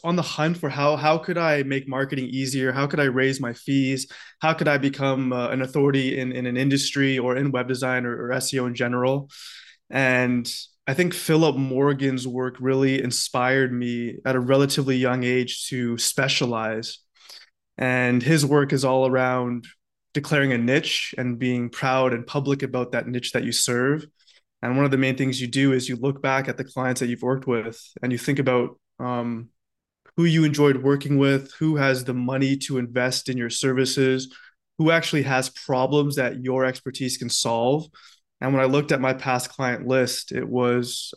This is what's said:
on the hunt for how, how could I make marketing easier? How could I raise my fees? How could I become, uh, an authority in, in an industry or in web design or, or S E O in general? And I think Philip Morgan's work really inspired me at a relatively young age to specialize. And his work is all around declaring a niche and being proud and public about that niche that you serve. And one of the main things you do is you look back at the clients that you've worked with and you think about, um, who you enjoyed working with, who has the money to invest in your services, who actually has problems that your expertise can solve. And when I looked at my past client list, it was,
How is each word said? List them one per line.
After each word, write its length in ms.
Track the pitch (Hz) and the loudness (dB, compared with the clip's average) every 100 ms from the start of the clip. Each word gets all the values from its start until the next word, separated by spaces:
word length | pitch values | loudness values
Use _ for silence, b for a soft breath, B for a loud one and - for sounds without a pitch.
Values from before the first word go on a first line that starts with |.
on 140 | 165 175 | -2 -2
the 40 | |
hunt 360 | 151 - 156 175 | -2 -2 0 0
for 120 | 147 | -4
how, 280 | 139 143 151 | 0 2 2
how 200 | 151 160 | 2 2
could 220 | 175 170 | 0 0
I 240 | 165 147 | 2 2
make 240 | 135 135 135 | 0 -4 -4
marketing 380 | 131 139 139 127 | -4 -4 -4 -4
easier? 460 | 131 131 135 131 | -4 -4 -2 0
How 140 | 127 143 | 0 0
could 140 | 151 | 2
I 60 | 139 | 2
raise 360 | 127 131 135 | 2 0 0
my 120 | 123 | -6
fees? 580 | 117 - 139 135 131 - B B B | -8 -2 0 0 -2 -6 B B B
How 140 | 160 | 0
could 140 | 160 147 | 2 2
I 100 | 139 | 2
become, 560 | 139 139 139 131 127 | 0 0 -2 0 -2
uh, 140 | 123 120 | -2 -2
an 160 | 131 | -4
authority 560 | 131 151 139 139 131 127 | -2 2 2 2 0 -2
in, 120 | 127 | -4
in 140 | 127 123 | -4 -4
an 120 | 123 | 0
industry 600 | 135 139 - 139 135 131 | 2 2 0 0 2 2
or 200 | 123 127 | 0 0
in 120 | 143 | 0
web 180 | 127 123 | 0 -2
design 380 | 127 127 127 123 | -2 -2 -2 -2
or, 220 | 117 120 | -4 -4
or 40 | |
S 200 | 131 - | -4 -2
E 60 | 135 | -2
O 80 | 123 | -2
in 80 | 120 | -2
general? 560 | 120 123 127 139 139 B B B B B - | -2 0 2 0 -4 B B B B B -6
And 580 | 131 131 127 123 123 117 - - _ - | 0 2 2 2 0 -4 -10 -14 _ -4
I 60 | |
think 220 | 143 175 - | 0 0 -2
Philip 400 | - 160 160 131 | 2 4 4 2
Morgan's 720 | 135 127 143 135 135 131 127 | 0 2 2 2 0 -2 -4
work 300 | 123 127 123 | -4 -6 -4
really 420 | 127 135 135 135 | 0 2 2 2
inspired 720 | 127 - - 127 127 135 131 | -2 -4 -2 0 2 4 2
me 460 | 120 123 120 120 - | 0 -4 -4 -6 -6
at 120 | 131 127 | -2 0
a 40 | |
relatively 560 | 123 135 139 151 135 127 | 4 4 4 2 0 2
young 280 | 127 127 | 2 0
age 440 | 123 127 123 - - | 0 0 -2 -6 -8
to 280 | 127 120 117 | -4 -4 -2
specialize. 1000 | - - 139 - 123 113 110 110 117 - _ B B B B _ _ - | -2 0 0 0 -2 -2 -4 -4 -8 -12 _ B B B B _ _ -4
And 460 | 127 127 123 123 | 0 2 2 2
his 240 | 120 160 139 | 4 4 4
work 260 | 147 139 | 2 4
is 140 | 139 131 | 2 2
all 220 | 131 131 | 2 4
around 580 | 127 127 127 123 120 - - _ _ _ | 2 2 0 -2 -6 -8 -20 _ _ _
declaring 400 | 147 143 147 139 | -4 0 2 2
a 60 | 120 | 2
niche 560 | 117 143 165 - - - | 2 2 0 -4 -4 -6
and 220 | 123 117 | -6 -2
being 320 | 127 123 120 | -2 -2 -4
proud 420 | - 135 131 131 | -2 0 2 2
and 140 | 120 117 | 0 -4
public 340 | 147 135 139 | -4 -2 -2
about 300 | 135 127 120 | -2 -4 -2
that 160 | 120 117 | -4 -4
niche 240 | 123 - | -6 -4
that 120 | 123 | -4
you 80 | 117 | -2
serve. 540 | 117 - 120 131 156 151 b b b _ _ | -2 0 2 2 0 -4 b b b _ _
And 140 | 120 131 | -2 2
one 100 | 143 | 2
of 60 | |
the 60 | 135 | 2
main 180 | 131 131 | 2 0
things 240 | 135 123 | -2 -2
you 60 | 123 | -4
do 260 | 127 139 | 2 2
is 160 | 131 127 | 2 0
you 60 | 123 | -4
look 260 | 135 139 | -4 -2
back 260 | 135 131 135 | 0 0 0
at 100 | 123 | -6
the 60 | |
clients 360 | 135 131 127 123 | -8 -4 -2 -2
that 80 | 120 | -2
you've 160 | 117 | -2
worked 240 | 123 139 135 | -2 -2 -2
with 340 | 117 113 113 - - | -2 -4 -10 -18 -8
and 80 | 127 | -4
you 80 | 120 | -2
think 180 | - 143 | 0 0
about, 420 | 131 123 123 - _ - | 2 2 0 -6 _ -10
um, 500 | 127 123 120 117 120 _ _ _ _ _ _ - | -6 -4 -4 -8 -12 _ _ _ _ _ _ 0
who 80 | 170 | 4
you 180 | 160 | 4
enjoyed 400 | 151 147 147 131 | 4 6 4 4
working 340 | 135 143 143 139 | 2 2 2 2
with, 340 | 139 135 135 - | 4 2 -2 -2
who 200 | 156 151 | 0 2
has 260 | 139 127 | 2 2
the 100 | 127 | -2
money 440 | 123 123 135 135 135 | -4 -2 0 0 0
to 200 | - 131 | -2 -4
invest 500 | 120 123 127 127 - | -2 -2 -2 -2 -4
in 100 | 127 | -4
your 120 | 117 | -4
services, 800 | - 135 131 131 139 131 131 131 B B _ _ - | -2 0 0 0 2 2 0 -4 B B _ _ 0
who 140 | 160 | 2
actually 320 | 165 160 156 | 4 2 0
has 260 | 135 131 131 | 2 0 0
problems 680 | - - 127 131 147 147 135 | -6 -2 0 2 2 2 0
that 260 | 123 123 | -2 -4
your 200 | 127 131 | -4 0
expertise 540 | 131 127 123 - 127 - | 0 -2 -8 -6 -6 -6
can 120 | 120 | -4
solve. 580 | - 117 117 120 147 156 B B B _ _ | -2 -2 0 2 0 -2 B B B _ _
And 120 | 131 | 0
when 80 | 135 | 2
I 40 | 135 | 4
looked 260 | 139 147 | 2 2
at 80 | 139 | 2
my 140 | 131 | 2
past 360 | 131 139 127 - | -2 -2 -2 -2
client 380 | - 131 117 120 | -4 -4 -2 0
list, 460 | 131 123 - - | 0 0 -2 -6
it 140 | 131 131 | -6 -2
was, 640 | 123 123 123 123 - - | 0 2 2 -2 -6 -12